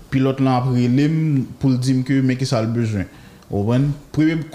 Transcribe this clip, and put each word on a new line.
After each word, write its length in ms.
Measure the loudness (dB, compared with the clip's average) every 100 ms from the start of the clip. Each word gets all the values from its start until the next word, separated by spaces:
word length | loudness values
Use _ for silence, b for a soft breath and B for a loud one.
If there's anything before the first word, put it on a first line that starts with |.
| -4
pilote 300 | 0 0 2
là 180 | 0 2
après 300 | 0 0 2
lui 560 | 2 2 2 0 0 -2 -2
pour 120 | 0
dire 320 | 0 0 0 0
que 160 | 0
mais 140 | 0 0
qui 80 | -2
ça 140 | -2
a 20 |
le 60 | 0
besoin. 340 | -2 -2 -2 -6 B B B B
Au 120 | -4 0 2 0 -4 -6
premier, 260 | 0 0 0 -6